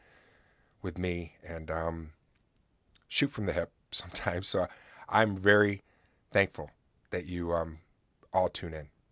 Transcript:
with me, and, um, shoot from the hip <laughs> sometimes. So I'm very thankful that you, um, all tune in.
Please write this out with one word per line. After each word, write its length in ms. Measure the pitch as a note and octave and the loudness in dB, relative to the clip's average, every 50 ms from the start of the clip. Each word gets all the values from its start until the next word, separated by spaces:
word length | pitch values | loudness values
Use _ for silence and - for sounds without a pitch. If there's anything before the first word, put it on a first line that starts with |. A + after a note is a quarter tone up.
| _ _ - - _ _ _ _ _ _ _ _ _ _ _ _ - | _ _ -20 -20 _ _ _ _ _ _ _ _ _ _ _ _ -8
with 160 | F#2 E2 F2+ | -8 -4 -2
me, 380 | F#2 F2+ F2 F2 E2+ E2 - _ - | -2 -2 -2 -4 -6 -10 -14 _ -14
and, 240 | - E2+ D#2+ D#2 D#2 | -12 -12 -10 -8 -6
um, 400 | D#2+ E2 E2 E2 E2 E2 D#2+ D#2 - _ _ _ _ _ _ _ _ _ _ _ _ _ _ _ _ _ _ | -4 -4 -2 -4 -4 -6 -8 -12 -16 _ _ _ _ _ _ _ _ _ _ _ _ _ _ _ _ _ _
shoot 240 | _ - - C#3 C#3+ | _ -2 0 0 0
from 160 | - - G#2 | -2 -2 -2
the 60 | F2+ D#2 | -2 0
hip 180 | E2+ E2+ - _ _ | -2 -2 -4 _ _
<laughs> 100 | _ _ - | _ _ -4
sometimes. 560 | - - F2 - - - F#2+ F2 F2+ F#2+ - | -4 -4 -4 -8 -6 -4 -4 -4 -2 -2 -2
So 180 | - F#2+ F2 - - - - - - - - - | 0 0 -2 -2 -6 -12 -20 -20 -20 -20 -6 2
I'm 280 | - G#2+ A2 G#2+ G2 | 4 4 4 4 2
very 460 | F#2 F#2 G2+ G#2 G#2 G#2 G2+ G2+ G2 - _ _ _ _ _ _ _ _ _ - | 4 6 8 8 8 8 4 2 -2 -8 _ _ _ _ _ _ _ _ _ 2
thankful 400 | G#2 G2 F2+ - - D2+ D2+ - _ _ _ _ _ _ _ | 2 2 2 -2 -8 -12 -12 -14 _ _ _ _ _ _ _
that 160 | - F2+ D#2+ | -6 -6 -6
you, 260 | E2+ F2+ F2 E2+ E2+ E2+ | -4 -4 -4 -2 0 0
um, 260 | E2+ E2 E2 D#2+ D#2+ - _ _ _ _ _ _ _ _ _ - | 0 -2 -4 -8 -14 -18 _ _ _ _ _ _ _ _ _ 0
all 160 | F#2 F#2 F2 | 2 2 2
tune 240 | - - - E2+ D#2 | 0 -6 -8 -8 -10
in. 160 | D#2 D2 - _ _ _ _ | -10 -12 -14 _ _ _ _